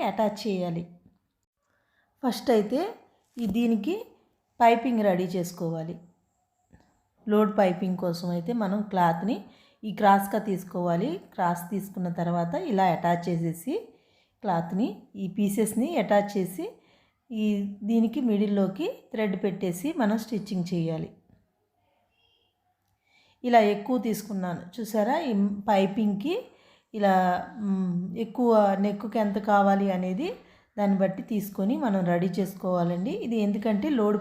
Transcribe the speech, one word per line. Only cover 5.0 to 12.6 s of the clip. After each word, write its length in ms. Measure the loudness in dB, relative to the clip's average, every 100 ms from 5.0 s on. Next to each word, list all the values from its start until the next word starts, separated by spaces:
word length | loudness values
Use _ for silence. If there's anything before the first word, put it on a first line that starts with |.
రెడీ 240 | 2 2 0
చేసుకోవాలి. 680 | -2 -4 -4 -6 -4 -8 -12 -18 _ _ _ _ _ _ -20 _ _ _ _ 0
లోడ్ 240 | 2 2 4
పైపింగ్ 400 | 2 2 -2 -2
కోసం 320 | -4 -4 -4
అయితే 240 | -4 -4
మనం 280 | -4 -2 -2
క్లాత్ని 560 | -2 2 2 2 -2 -4 -8 -20 _ _
ఈ 100 | -10
క్రాస్గా 460 | 0 4 4 2 -4
తీసుకోవాలి. 720 | -2 -4 -6 -4 0 0 -2 -6 -10
క్రాస్ 360 | -4 -2 -2 -4
తీసుకున్న 420 | -6 -6 -6 -6
తర్వాత 400 | -4 -2 -2 -2 -4